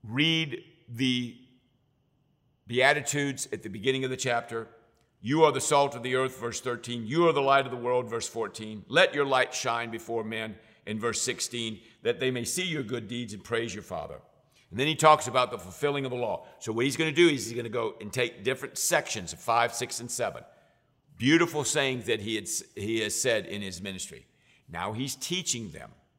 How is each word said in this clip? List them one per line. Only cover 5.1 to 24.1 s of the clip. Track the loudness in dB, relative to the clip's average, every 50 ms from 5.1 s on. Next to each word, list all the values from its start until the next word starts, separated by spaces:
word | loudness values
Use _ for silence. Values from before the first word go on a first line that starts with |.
| _ _
"You | -2 0 6 8 8
are | 8
the | 6 2
salt | 0 4 6 6 4 4 0
of | -6
the | -4 0 2
earth," | 2 2 0 -2 -6
verse | -8 -6 -6 -4
thirteen. | -4 -4 -6 -6 -6 -8 -8 -6 -6
"You | -2 2 4 4 6
are |
the | 4 4
light | 4 6 4 4 4
of | 0
the | -6 -4
world," | -2 0 0 0 0 -2
verse | -4 -6 -6 -6
fourteen. | -4 -4 -6 -6 -6 -10 -12 -10 -12 -12 -10 0
"Let | 4 4 4 4 4
your | 0 2
light | 4 4 4 2 2 0
shine | -4 -2 -2 -2 -2 -4 -6
before | -8 -10 -6 -4 -4 -4 -2
men," | -4 -6 -6 -6 -8 -10 -14 -20 -20 _ _ _
in | -8 -6 -2
verse | -2 -2 -2 0
sixteen, | -2 -2 -2 -4 -6 -6 -4 -6 -6 -6 -8 -10 -16 -20 -20 _
"that | -2 -2 0 0
they | 0 -2
may | 0 -2 -4
see | -4 -2 -2 -2
your | -2 -2 -4
good | -4 -4 -6 -8 -6 -6
deeds | -8 -8 -6 -8
and | -10 -12
praise | -6 -4 -2 -2 -2 -4
your | -8 -10 -10
Father." | -8 -8 -8 -8 -8 -12 -16 -18 -20 _ _ _ _ _ _ _ _
And | -4 0
then | 0
he | 0 2
talks | 8 10 10 10 10 6 0
about | 2 2 2 2
the | -2 -10
fulfilling | -10 -14 -8 -2 -2 -2 0 -2 -4
of | -4
the | -4
law. | -2 -2 -2 -4 -6 -8 -16 -18 -12
So | -8 -4
what | 0 0 0
he's | 0 2
gonna | 0 -2 0
do | 6 6 6 6
is | 6 2 -4
he's | -6 -6
gonna | -6 -6 -4
go | -4 -2 -4 -4 -6 -8
and | -12 -6
take | -2 0 0 0 -2 -4
different | -2 -2 -2 -2 -6 -12 -6 -4
sections | 0 2 2 2 2 0 -6 -6 -8 -10
of | -12 -8
five, | -2 2 4 4 4 2 0
six, | -4 -6 -6 -6 -10
and | -8 -8
seven. | -4 -4 -4 -4 -4 -8 -16 -18 -20 _ _ _ _ _ _ _ _ _ _ _ _ 0
Beautiful | 4 4 6 6 4 2 0 -2
sayings | -2 0 0 2 2 0 -2 -2 0
that | -2 -2 -2
he | 0 -4 -4
had | -4 -4
s-, | -4 -6 -6 -8 _ _
he | -8 -4 -2 0 0
has | 0 -2 -2
said | 0 2 2 2 2 0
in | -4 -8 -8
his | -8 -8 -10 -8
ministry. | -10 -10 -8 -8 -10 -12